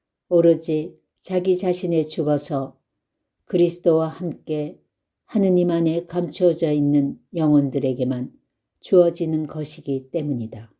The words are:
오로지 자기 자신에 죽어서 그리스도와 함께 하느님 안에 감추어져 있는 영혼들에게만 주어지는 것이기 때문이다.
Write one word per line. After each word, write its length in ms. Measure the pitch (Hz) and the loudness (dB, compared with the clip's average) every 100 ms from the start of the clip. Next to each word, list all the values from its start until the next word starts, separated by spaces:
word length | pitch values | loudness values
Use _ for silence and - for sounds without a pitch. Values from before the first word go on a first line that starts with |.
| _ _ _ | _ _ _
오로지 720 | 175 165 156 - 156 160 - _ _ | 4 6 4 0 -4 -4 -14 _ _
자기 340 | - 185 185 180 | -4 -2 0 0
자신에 480 | 185 180 175 165 | 0 -2 0 0
죽어서 720 | 151 - 147 147 - 139 135 _ _ _ _ _ _ _ _ | -2 -4 0 0 -2 -6 -6 _ _ _ _ _ _ _ _
그리스도와 640 | 175 170 170 175 160 160 | 0 0 2 2 2 0
함께 720 | - 175 - - 151 147 - _ _ _ _ | -6 -10 -8 -6 -6 -6 -10 _ _ _ _
하느님 460 | _ 208 190 180 175 | _ 0 2 2 2
안에 360 | 170 165 165 170 | 2 0 -2 -4
감추어져 640 | 175 170 - 180 156 156 | -6 -6 2 2 2 0
있는 440 | 151 143 147 139 139 _ | 2 2 2 0 -6 _
영혼들에게만 1040 | 170 156 147 139 135 135 131 127 127 123 - _ _ _ _ | -2 2 4 2 -2 -2 -2 -2 -4 -6 -12 _ _ _ _
주어지는 680 | - 180 170 170 165 156 151 | 2 4 4 2 -2 -2 -4
것이기 640 | 156 151 - 139 135 135 | -8 -10 -10 -6 -6 -4
때문이다. 600 | 165 147 127 110 107 113 | -6 -4 -4 -6 -12 -18